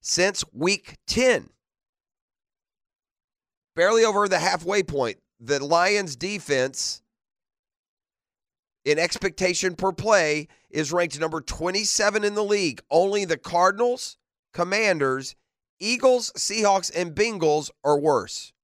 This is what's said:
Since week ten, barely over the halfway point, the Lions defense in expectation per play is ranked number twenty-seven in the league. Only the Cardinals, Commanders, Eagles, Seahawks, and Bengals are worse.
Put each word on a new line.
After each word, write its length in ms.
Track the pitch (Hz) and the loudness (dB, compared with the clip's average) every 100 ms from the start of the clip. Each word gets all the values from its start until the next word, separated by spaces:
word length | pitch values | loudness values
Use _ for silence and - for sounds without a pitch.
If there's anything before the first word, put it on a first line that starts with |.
Since 440 | - - 185 196 - | -2 0 0 0 -10
week 420 | - 165 202 - - - | -2 -2 -2 -6 -20 -4
ten, 440 | - 254 196 - _ _ _ _ _ _ _ _ _ _ _ _ _ _ _ _ _ _ _ _ _ _ - | 2 2 2 -2 _ _ _ _ _ _ _ _ _ _ _ _ _ _ _ _ _ _ _ _ _ _ 0
barely 300 | 180 226 226 | 2 4 4
over 240 | 202 202 | 4 2
the 100 | 180 | 2
halfway 420 | 175 170 165 202 | 2 -2 -2 -2
point, 360 | 190 143 120 98 _ _ | -2 -2 -2 -4 _ _
the 220 | 120 143 | -4 -2
Lions 520 | 143 170 180 208 185 131 | 2 4 4 2 -2 -8
defense 880 | 180 208 - 139 131 - - - _ _ _ _ _ _ _ _ _ _ _ _ _ _ _ _ _ _ 139 | -8 -8 -2 0 0 -2 -8 -8 _ _ _ _ _ _ _ _ _ _ _ _ _ _ _ _ _ _ -2
in 120 | 151 | 0
expectation 760 | 170 - 196 - 185 180 185 170 | 0 -2 -6 -2 -2 0 -4 -2
per 160 | 190 | -4
play 560 | 170 214 208 156 151 147 _ _ | -2 2 2 4 -2 -6 _ _
is 240 | 143 135 | -6 -2
ranked 260 | 175 175 143 | -2 -2 -2
number 220 | 160 160 | -6 -6
twenty-seven 840 | - - 170 190 208 - 208 208 | -10 -6 -4 -2 -2 0 0 0
in 100 | 208 | -2
the 100 | 208 208 | -2 0
league. 360 | 208 175 117 _ | 0 0 -4 _
Only 360 | 156 190 202 190 | 2 2 0 -2
the 120 | 160 | -4
Cardinals, 800 | - 170 185 196 240 247 - - _ _ _ | -2 2 2 2 -2 -2 -8 -14 _ _ _
Commanders, 840 | - 175 202 220 170 139 131 131 - _ _ _ _ | -6 -2 0 0 2 0 -2 -6 -16 _ _ _ _
Eagles, 520 | 202 247 262 247 226 - | -6 2 4 4 0 -6
Seahawks, 540 | - 214 208 196 175 165 | -6 0 2 2 0 -4
and 180 | 175 | -4
Bengals 560 | 156 226 208 160 151 147 _ | -2 -2 0 0 0 -2 _
are 160 | 143 147 | 0 2
worse. 540 | 151 131 95 - - _ | 2 0 -2 -12 -14 _